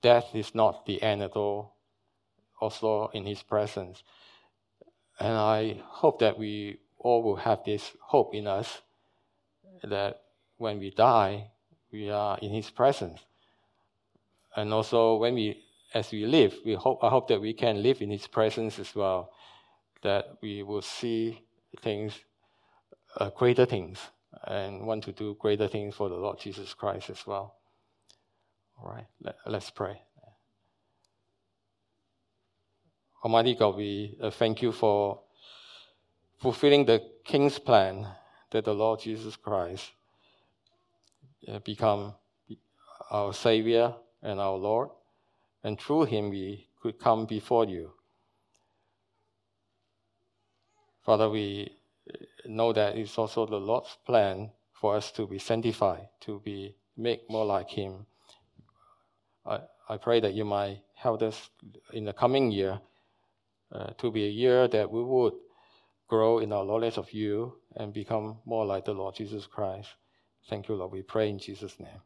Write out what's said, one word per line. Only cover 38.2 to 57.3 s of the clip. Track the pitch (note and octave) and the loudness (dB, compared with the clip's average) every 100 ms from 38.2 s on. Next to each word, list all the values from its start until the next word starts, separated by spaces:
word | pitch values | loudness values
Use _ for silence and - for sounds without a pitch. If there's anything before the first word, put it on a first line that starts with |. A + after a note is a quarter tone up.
| _ _ _ | _ _ _
that | A2 G#2+ | -4 0
the | |
Lord | G#2 A2 A2 | 0 2 0
Jesus | A2+ A2 A2 - | -4 -8 -10 -12
Christ, | - G2+ F2 F#2+ - _ _ _ _ _ _ _ _ _ _ _ _ _ C3 _ - | -6 -4 -4 -8 -14 _ _ _ _ _ _ _ _ _ _ _ _ _ _ _ -14
uh, | G#2 | -12
become | G2+ G#2 A2 G#2 G2+ G2 _ _ _ A2 _ _ - - - | -10 0 2 2 -2 -14 _ _ _ -20 _ _ -20 -20 -6
our | G#2+ G2+ | -4 -4
Savior | G2 A#2 A2 A2 A#2 A#2+ A#2 _ _ | 0 4 4 4 4 4 0 _ _
and | - G2 | -10 -4
our | G2 F#2+ | -4 -2
Lord, | G2 A2+ C#3+ - _ _ _ _ _ _ | 0 0 -2 -8 _ _ _ _ _ _
and | G2+ G#2+ | -8 -8
through | - D3+ | -2 2
him | D3 G#2+ G#2 | 2 0 -2
we | G2+ F#2+ G2+ - _ | -6 -8 -10 -16 _
could | A#2 G#2+ | -8 -2
come | - A2 | 2 2
before | A2 A2 - A#2+ | 0 -6 0 2
you. | A2 F2+ D#2+ - _ _ _ _ _ _ _ _ _ _ _ _ _ _ _ _ _ _ _ _ _ _ _ _ _ _ _ _ _ _ - | 2 -2 -12 -16 _ _ _ _ _ _ _ _ _ _ _ _ _ _ _ _ _ _ _ _ _ _ _ _ _ _ _ _ _ _ 2
Father, | G#2+ G#2+ | 4 4
we | G#2+ G2+ G2+ G2+ - _ _ - - - _ | 2 -4 -6 -10 -14 _ _ -20 -20 -20 _
know | B2 A2 A#2 | -12 0 2
that | A2 G#2 A2 | 4 2 0
it's | G#2+ - | -8 -4
also | A2 - A2 | -4 -2 -2
the | G#2+ | -2
Lord's | G2 A#2+ - - | 0 -2 -2 -20
plan | - A#2 G2+ F#2+ A2 _ _ | 0 2 2 -2 -10 _ _
for | _ A2 | _ 0
us | G#2 G2+ | 0 -2
to | - G#2 | -8 -8
be | G2 | -8
sanctified, | - A2+ A#2 G#2+ G2+ E2+ G2 _ | -2 0 0 0 0 0 -10 _
to | - G#2 | -12 -12
be | G#2 G2+ G2 G2+ _ - | -10 -10 -12 -16 _ -6
made | A#2 A#2 - | -4 -4 -4